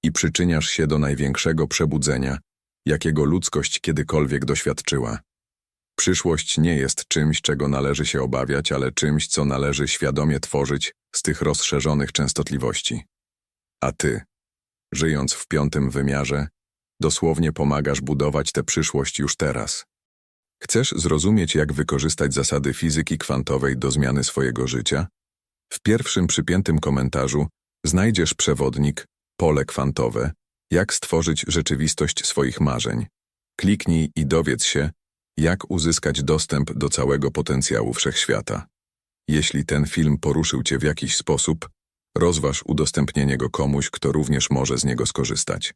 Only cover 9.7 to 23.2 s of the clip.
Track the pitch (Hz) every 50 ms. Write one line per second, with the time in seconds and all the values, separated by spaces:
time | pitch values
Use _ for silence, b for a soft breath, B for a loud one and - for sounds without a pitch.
9.7 | 71 69 73 69 - - 73 69 69 69 73 78 73 65 - - - 71 69 67
10.7 | 71 69 - - - _ _ _ - - - - 73 - - 78 71 - - -
11.7 | - 71 65 78 73 73 71 - - - 71 65 - - 76 - 71 67 64 62
12.7 | - - - - 58 58 - _ _ _ _ _ _ _ _ _ _ _ _ _
13.7 | _ _ - 65 67 _ - 73 58 52 - _ _ _ _ _ _ _ _ _
14.7 | _ _ _ _ - - 80 80 78 71 67 - - - - _ - 76 73 71
15.7 | - 76 69 67 64 69 69 69 69 69 71 65 71 71 71 76 _ _ _ _
16.7 | _ _ _ _ _ _ - 78 - - - 82 78 73 85 78 78 - 73 71
17.7 | 71 73 73 71 69 67 67 67 73 69 71 73 73 76 69 - - - 73 -
18.7 | - - 76 - - 71 69 - - - 71 71 - _ 80 73 64 62 55 -
19.7 | - - - _ _ _ _ _ _ _ _ _ _ _ _ _ _ _ - -
20.7 | - 117 - - - - 80 - 80 76 78 98 110 107 87 78 - 76 76 73
21.7 | 69 71 78 - 73 69 69 78 - - 78 71 65 71 65 - 76 71 69 69
22.7 | 65 - - 82 73 80 78 - 80 78